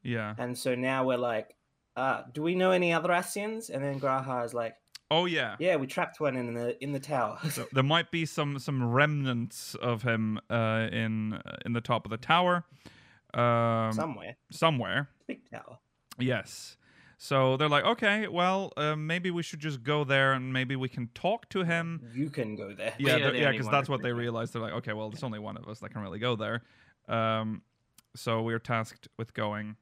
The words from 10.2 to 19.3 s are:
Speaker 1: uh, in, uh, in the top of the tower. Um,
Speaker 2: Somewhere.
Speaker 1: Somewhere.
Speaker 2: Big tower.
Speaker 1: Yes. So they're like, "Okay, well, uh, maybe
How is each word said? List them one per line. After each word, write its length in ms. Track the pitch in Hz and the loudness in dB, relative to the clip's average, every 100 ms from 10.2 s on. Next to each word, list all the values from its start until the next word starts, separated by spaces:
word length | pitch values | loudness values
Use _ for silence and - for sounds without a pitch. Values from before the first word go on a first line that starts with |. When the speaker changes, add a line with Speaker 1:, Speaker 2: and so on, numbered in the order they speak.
| 110 107 _ | 0 -2 _
Speaker 1:
uh, 380 | 117 113 113 113 | 0 2 2 0
in, 420 | 113 110 110 107 | 0 0 -2 -2
uh, 240 | 107 - - - | -4 -8 -10 -2
in 80 | |
the 80 | 117 | -2
top 240 | 117 117 101 | 0 -2 -2
of 60 | |
the 60 | 110 | -8
tower. 460 | - 165 180 175 - - - - - _ _ | 2 4 4 2 -2 -20 -20 -20 -20 _ _
Um, 580 | - 120 117 117 113 110 | 2 4 4 4 2 2
Speaker 2:
Somewhere. 440 | 110 160 107 87 - _ | 0 -2 -4 -12 -14 _
Speaker 1:
Somewhere. 580 | - 165 139 98 104 143 _ - | 0 2 2 0 -2 -2 _ -12
Speaker 2:
Big 220 | - _ | -12 _
tower. 300 | 113 - 120 _ _ _ - | -16 -14 -20 _ _ _ -4
Speaker 1:
Yes. 580 | 127 117 - - - - _ - - _ | 0 0 -4 -14 -16 -20 _ -20 -20 _
So 400 | - 135 131 131 | 0 4 4 4
they're 100 | 151 | 4
like, 140 | 147 | 4
"Okay, 440 | - 233 214 208 214 | 4 4 2 2 0
well, 420 | 175 180 190 190 - | 2 2 2 -2 -2
uh, 180 | 151 151 | 0 0
maybe 340 | 156 175 180 | -2 -2 -2